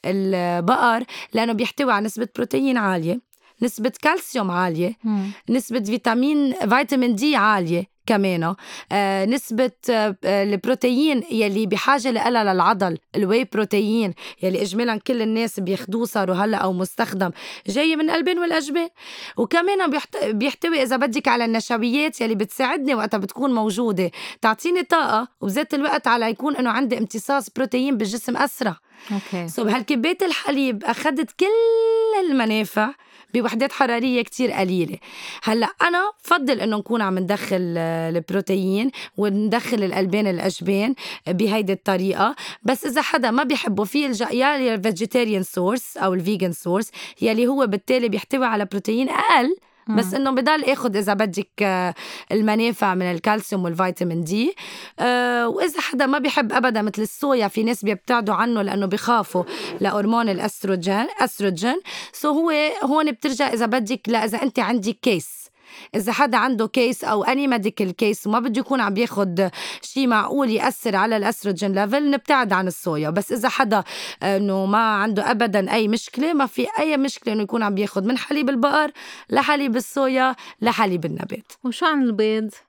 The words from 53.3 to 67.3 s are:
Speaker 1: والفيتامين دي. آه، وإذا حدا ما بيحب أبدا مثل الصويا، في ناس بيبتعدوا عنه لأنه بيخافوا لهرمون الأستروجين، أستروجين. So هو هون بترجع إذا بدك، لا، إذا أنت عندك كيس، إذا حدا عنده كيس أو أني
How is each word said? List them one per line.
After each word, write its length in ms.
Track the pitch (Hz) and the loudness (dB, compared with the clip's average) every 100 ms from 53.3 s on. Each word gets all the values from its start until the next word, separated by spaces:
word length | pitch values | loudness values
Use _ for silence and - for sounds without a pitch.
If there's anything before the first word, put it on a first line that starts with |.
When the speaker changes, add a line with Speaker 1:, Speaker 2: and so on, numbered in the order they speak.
| 214 - 202 | 0 0 -2
Speaker 1:
والفيتامين 600 | 180 165 185 180 180 165 | -2 0 -2 0 -2 -2
دي. 300 | 160 202 262 - - - - - | -2 0 0 -2 -12 -16 -18 -2
آه، 500 | 247 247 247 240 233 | 0 2 2 0 0
وإذا 320 | 196 339 311 | 0 -2 -2
حدا 260 | - 254 269 | -4 0 2
ما 120 | 285 | 2
بيحب 340 | 269 277 233 | 0 0 2
أبدا 300 | 254 254 220 | 2 2 0
مثل 200 | 214 196 | -2 -2
الصويا، 460 | 214 - 285 262 208 | -6 -2 0 2 2
في 140 | - | 0
ناس 220 | 220 240 | 0 0
بيبتعدوا 500 | 202 202 - 247 208 | -2 -4 0 0 2
عنه 280 | 185 233 226 | 0 2 0
لأنه 240 | 196 202 196 | 0 0 0
بيخافوا 580 | 208 - 240 196 180 170 - - - | -2 2 2 2 -2 -4 -6 -10 -2
لهرمون 480 | 202 202 208 233 226 | 0 0 2 2 2
الأستروجين، 800 | 185 202 - 196 185 170 196 269 403 | 0 -4 -4 -2 -2 0 0 -2 -2
أستروجين. 600 | 254 - 202 170 220 320 - - - - | -2 0 -2 0 -2 -2 -6 -14 -14 -4
So 40 | 302 | 0
هو 260 | 294 330 302 427 453 | 2 2 2 0 0
هون 300 | 262 302 311 | 0 2 2
بترجع 400 | 233 302 240 277 | 0 -4 0 -2
إذا 140 | 233 226 | 0 0
بدك، 340 | 247 208 247 - | 0 -2 -4 -2
لا، 160 | 233 | 0
إذا 180 | 220 220 | 0 -2
أنت 160 | 254 - | -2 -2
عندك 380 | 196 240 196 - | 0 0 0 -2
كيس، 420 | - 185 - - - _ - - - | 0 0 -2 -16 -20 _ -20 -20 -6
إذا 180 | 214 202 | -4 -2
حدا 240 | 233 285 226 | 2 2 4
عنده 300 | 240 233 220 | 2 0 0
كيس 380 | - 240 247 | 2 2 0
أو 200 | - 214 | 0 0
أني 240 | 196 | 2